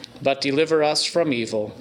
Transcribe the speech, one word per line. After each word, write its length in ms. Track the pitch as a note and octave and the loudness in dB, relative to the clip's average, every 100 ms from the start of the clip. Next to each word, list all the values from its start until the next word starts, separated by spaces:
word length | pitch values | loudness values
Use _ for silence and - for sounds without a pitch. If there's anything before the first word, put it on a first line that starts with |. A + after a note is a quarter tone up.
| - - | -18 -4
but 200 | C3+ C3+ | -2 0
deliver 420 | C#3 C#3 D#3+ D#3+ | 0 0 2 4
us 220 | D3+ D3+ - | 2 2 0
from 260 | E3+ D#3+ | 0 0
evil. 380 | A#2+ A2 A2 G#2+ - | 0 -2 -2 -4 -8